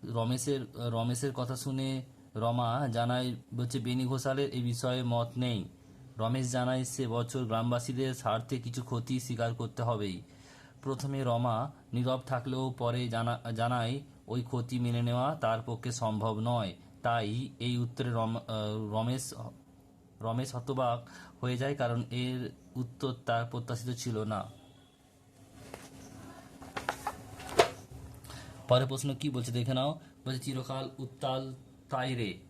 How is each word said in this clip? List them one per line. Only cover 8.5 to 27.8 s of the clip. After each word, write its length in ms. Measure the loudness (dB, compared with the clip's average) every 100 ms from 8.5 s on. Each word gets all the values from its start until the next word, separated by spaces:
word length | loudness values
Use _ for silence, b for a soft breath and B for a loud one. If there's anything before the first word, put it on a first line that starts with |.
| -4
কিছু 240 | -2 -6
ক্ষতি 380 | -2 -2 0 -2
স্বীকার 340 | 0 0 0
করতে 280 | 0 -4 -2
হবেই। 400 | 0 2 0 -4 -10 B B B B B
প্রথমে 420 | -4 -2 0 0
রমা 460 | 2 4 4 2 0 B B
নীরব 280 | 0 2 2 0
থাকলেও 480 | -2 0 0 0 0
পরে 300 | 0 2 0
জানা-, 440 | 0 0 0 -4
জানায় 480 | 0 2 2 2 -2 -6 B -4
ওই 160 | -4
ক্ষতি 380 | 0 -2 0 0
মেনে 220 | 2 4
নেওয়া 320 | 4 4 2
তার 240 | 2 2 2 0
পক্ষে 260 | -4 -4
সম্ভব 480 | 0 0 2 2 2
নয়, 360 | 2 2 0 -4 B -4
তাই 460 | 2 2 2 -2 -4 -2
এই 200 | 0 2
উত্তরে 320 | 0 0 0
রম-, 260 | 2 2 0
আহ, 520 | -2 -2 0 -2 0
রমেশ, 420 | 2 2 0 -4 -8 -10 -12 -20 -20 -20 -20 -20 -6
রমেশ 340 | 0 0 0
হতবাক 540 | -4 -2 2 2 2 B B B -4
হয়ে 160 | -2 0
যায়, 180 | 0
কারণ 300 | 2 2 2 0
এর 420 | -2 0 -2 -4 -8 -10
উত্তর 400 | -6 -6 -2 -4 -2 0
তার 180 | 2
প্রত্যাশিত 520 | 2 -4 -2 -4 -2 -2
ছিল 280 | 0 0
না। 200 | 0 -2 -4 -12 -20 -20 -20 -20 -20 -20 -20 -20 -20 -20 -16 -14 -16 -18 -18 -16 -16 -18 -18 -18 -10 -4 -4 -2 -4 -6 -14 -12 -2 6 6 4